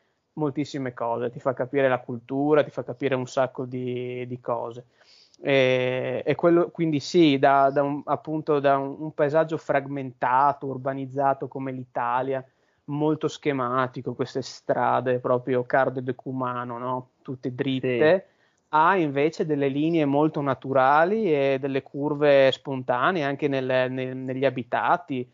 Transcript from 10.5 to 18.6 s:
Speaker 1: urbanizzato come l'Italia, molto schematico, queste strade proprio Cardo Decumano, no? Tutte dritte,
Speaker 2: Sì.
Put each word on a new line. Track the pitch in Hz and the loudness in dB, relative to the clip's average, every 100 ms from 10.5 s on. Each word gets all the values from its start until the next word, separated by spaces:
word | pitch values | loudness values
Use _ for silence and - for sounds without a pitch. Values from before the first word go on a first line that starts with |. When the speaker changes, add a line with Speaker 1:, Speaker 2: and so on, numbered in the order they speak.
| 135 139 | 2 -6
Speaker 1:
urbanizzato | 131 135 135 135 135 135 135 135 | -6 -6 -6 -6 -2 0 0 -4
come | 139 135 | -8 -8
l'Italia, | 131 123 135 120 123 131 131 131 _ _ _ - | -8 -8 -6 -2 -2 -2 -6 -8 _ _ _ -8
molto | 147 151 151 151 | -2 0 0 -2
schematico, | - 151 139 123 127 127 131 123 | -4 -4 -2 -2 0 -2 -4 -10
queste | 120 127 139 | -6 -6 -6
strade | 123 - - - 123 123 127 123 | -10 -12 -4 0 2 0 0 -2
proprio | 127 123 123 123 123 | 0 -2 0 -2 0
Cardo | 143 131 131 | 0 0 -2
Decumano, | 127 123 139 131 127 123 123 120 | -6 -8 -8 -6 -6 -6 -8 -8
no? | 127 127 127 _ | -6 -6 -8 _
Tutte | - 127 135 123 | -14 -10 -8 -6
dritte, | 135 131 131 123 156 190 - | -4 -2 -2 2 4 4 0
Speaker 2:
Sì. | _ _ _ | _ _ _